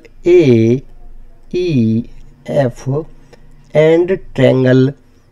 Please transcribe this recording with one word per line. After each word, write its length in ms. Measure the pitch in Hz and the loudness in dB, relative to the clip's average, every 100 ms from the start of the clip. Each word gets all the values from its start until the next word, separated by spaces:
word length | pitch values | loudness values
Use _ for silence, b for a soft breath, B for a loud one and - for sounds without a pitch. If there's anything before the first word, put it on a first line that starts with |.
| - - 170 | -6 -6 2
एईएफ़ 2500 | 180 147 117 113 131 - - - - - - - 180 - 139 110 113 113 - - - - 120 127 - 131 143 156 - b b b b - | 4 4 4 2 -2 -6 -20 -20 -20 -20 -20 -12 -8 -4 -2 -2 -2 -6 -14 -20 -20 -6 -4 -4 -6 -8 -8 -8 -16 b b b b -6
and 440 | 147 156 165 175 196 - | 0 2 2 0 -4 -6
triangle 600 | - 127 131 127 127 131 139 _ _ _ | -2 0 2 2 2 2 -4 _ _ _